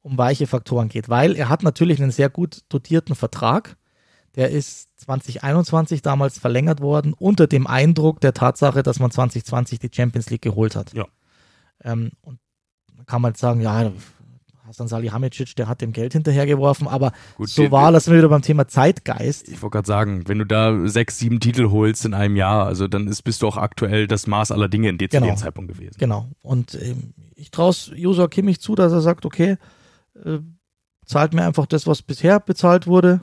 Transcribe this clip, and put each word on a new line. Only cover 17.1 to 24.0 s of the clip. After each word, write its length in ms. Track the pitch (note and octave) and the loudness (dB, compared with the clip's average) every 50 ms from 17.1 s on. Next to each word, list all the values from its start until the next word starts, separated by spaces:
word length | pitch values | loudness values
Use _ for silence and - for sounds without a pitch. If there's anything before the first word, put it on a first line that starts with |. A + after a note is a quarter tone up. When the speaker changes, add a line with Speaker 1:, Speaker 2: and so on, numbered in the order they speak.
| - - - - - | -4 -6 -20 -20 -12
Speaker 2:
Gut, 120 | - G#2+ G#2 | -12 -10 -6
Speaker 1:
so 140 | - - D3 | 2 2 2
Speaker 2:
die, 60 | C#3 | 4
Speaker 1:
war, 180 | C3+ C3+ C#3+ D#3+ | 6 6 6 8
Speaker 2:
die 40 | E3+ | 6
Speaker 1:
das 100 | D#3+ - | 6 6
sind 80 | - E3 | 6 6
wir 40 | E3+ | 8
wieder 100 | D#3+ D#3 | 8 8
beim 140 | D3+ D3 | 6 4
Thema 260 | C3+ - D3+ D3+ C3+ - | 2 2 2 2 0 0
Zeitgeist. 800 | - C#3 C3 C#3 - - _ C#3 B2 A#2 A2+ B2+ - - - - | 2 2 4 4 2 0 _ -8 -8 -4 -4 -6 -6 -6 -12 -18
Speaker 2:
Ich 140 | - F2 | -16 -12
wollte 120 | G#2+ G#2+ - | -12 -6 -4
grad 100 | G#2+ G2 | -4 -2
sagen, 420 | - G#2 G#2 G#2+ G#2 G2+ F#2 F2 F2 | 0 0 0 0 0 -2 -6 -4 -4
wenn 100 | G2+ G#2+ | -4 -4
du 80 | A2 | -2
da 400 | G2 A2 A2 A2 A2+ A2 G2+ E2+ G#2+ | 0 0 2 2 2 2 2 0 0
sechs, 300 | G2+ A2+ A#2 - - - | 0 0 -2 -2 -4 -4
sieben 220 | A#2+ A#2 A#2+ A#2 | -2 -2 -2 0
Titel 300 | A2+ A#2 A#2 B2+ B2 G#2+ | 0 0 2 2 2 2
holst 340 | G2 G#2+ G#2+ G#2+ A2 - - | 4 4 2 2 0 0 -4
in 100 | A2 G2+ | -4 -2
einem 220 | G2 G2+ G#2 G2+ | 0 0 0 2
Jahr, 300 | G2+ F#2+ F#2+ G#2 G#2+ G2 | 2 2 2 2 2 0
also 220 | G2 F2+ F2+ G2 F#2+ | 0 -2 -2 -4 -2
dann 180 | - G2+ G#2 G2+ | -2 -4 -4 -4
ist, 140 | G#2 - | -6 -6
bist 200 | - - A2 - | -6 -6 -4 -2
du 60 | - A2 | -2 -2
auch 80 | G2+ | -2
aktuell 500 | - - A#2 - - A#2 G2+ G#2 G#2+ | -2 -6 -6 -4 -4 -4 -2 0 0